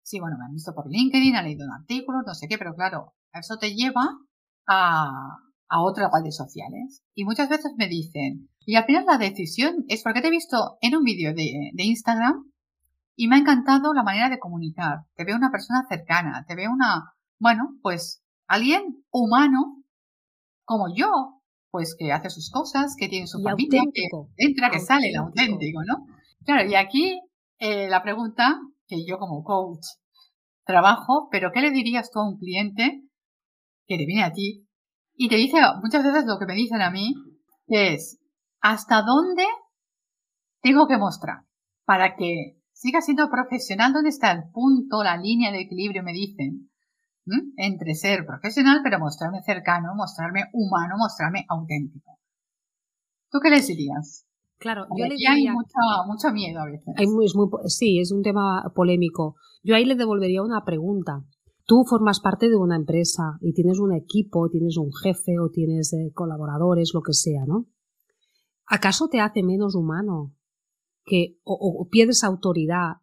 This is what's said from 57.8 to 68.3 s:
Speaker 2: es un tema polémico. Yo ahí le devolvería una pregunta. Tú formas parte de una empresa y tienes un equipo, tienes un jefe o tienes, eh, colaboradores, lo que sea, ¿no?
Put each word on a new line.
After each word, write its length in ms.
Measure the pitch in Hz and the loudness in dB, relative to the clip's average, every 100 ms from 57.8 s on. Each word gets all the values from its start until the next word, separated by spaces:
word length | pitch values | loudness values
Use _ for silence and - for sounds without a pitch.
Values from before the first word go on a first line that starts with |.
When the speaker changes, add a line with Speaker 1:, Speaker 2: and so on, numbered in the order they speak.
| 226 180 | 2 4
Speaker 2:
es 120 | 180 | 2
un 120 | 196 | 0
tema 400 | 202 202 196 190 180 | 0 0 0 -2 -4
polémico. 640 | - 180 175 170 165 156 - _ _ | 0 2 4 0 -2 -6 -8 _ _
Yo 120 | 180 | 2
ahí 100 | 226 | 4
le 100 | 254 | 4
devolvería 460 | 254 226 208 185 190 | 2 0 0 0 0
una 220 | 214 220 | -2 -4
pregunta. 580 | - 160 175 202 165 143 139 _ _ _ | -4 -4 -2 -4 -4 -8 -12 _ _ _
Tú 180 | - 233 | 4 6
formas 360 | 247 233 214 190 | 6 2 2 2
parte 280 | 196 196 233 | -2 2 4
de 60 | |
una 200 | 214 180 165 | 4 4 0
empresa 600 | 151 165 170 - 160 151 | 0 0 0 -2 -6 -4
y 120 | 170 | -2
tienes 240 | 170 175 185 | 2 2 4
un 140 | 202 | 0
equipo, 560 | 165 - 214 202 170 165 | -2 0 -2 0 0 0
tienes 280 | 165 170 165 | 0 0 -2
un 140 | 147 | -4
jefe 440 | - 196 180 - 170 | -2 -2 -2 -2 0
o 120 | 165 | 0
tienes, 440 | 165 160 160 156 | 0 0 0 -2
eh, 180 | 160 160 | -4 -4
colaboradores, 800 | 151 170 151 151 147 175 170 165 | -6 -6 -6 -6 0 2 4 2
lo 80 | 165 | -2
que 120 | 160 | -2
sea, 320 | 151 165 143 | -2 0 -2
¿no? 200 | 135 202 240 _ _ _ _ _ _ | 0 -2 -4 _ _ _ _ _ _